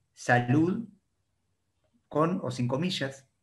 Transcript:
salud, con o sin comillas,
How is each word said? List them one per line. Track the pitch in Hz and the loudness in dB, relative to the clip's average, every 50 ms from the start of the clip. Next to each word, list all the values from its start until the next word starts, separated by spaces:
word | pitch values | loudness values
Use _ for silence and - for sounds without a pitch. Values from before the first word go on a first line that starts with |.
| _ _ _ | _ _ _
salud, | - - - 123 123 120 123 131 151 160 175 190 233 - - - _ _ _ _ _ _ _ _ _ _ _ _ _ _ _ _ _ _ _ _ _ _ | -8 0 2 4 4 4 4 4 4 4 2 0 -4 -6 -10 -14 _ _ _ _ _ _ _ _ _ _ _ _ _ _ _ _ _ _ _ _ _ _
con | - - 147 156 165 185 190 | -4 0 0 0 2 0 -2
o | - 127 | -6 -6
sin | 123 - 123 | -4 -4 -2
comillas, | 123 135 139 175 185 - - 139 135 - - _ _ _ _ | -2 -2 -2 -2 -2 -4 -4 -6 -6 -8 -12 _ _ _ _